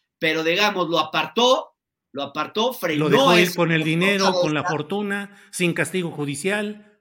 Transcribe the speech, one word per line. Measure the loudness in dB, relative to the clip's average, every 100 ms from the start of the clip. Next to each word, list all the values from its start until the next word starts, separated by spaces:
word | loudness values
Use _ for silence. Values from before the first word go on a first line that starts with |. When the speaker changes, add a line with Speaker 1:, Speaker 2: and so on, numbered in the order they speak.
| _ _
Speaker 1:
pero, | -2 0
digamos, | 0 2 2 0 0
lo | 0
apartó, | 0 -2 -4 0 2 2 -2 _ _ _ _
lo | -10
apartó, | -8 -6 -6 -2 -2
frenó | -2 -4 -2 2
Speaker 2:
Lo |
dejó | 4 6 6
ir | 4
Speaker 1:
eso | 2
Speaker 2:
con | 0
el | 2
Speaker 1:
con | 0
Speaker 2:
dinero, | 0 0 2 2
Speaker 1:
toda | 2
Speaker 2:
con | 0
la | 0
Speaker 1:
esta | -2
Speaker 2:
fortuna, | -4 -4 -4 -4 -6 -8 -16 -16
sin | -2 -2
castigo | 0 -2 -2 -6
judicial. | -6 -6 -4 -4 -4 -4 -10 -18 _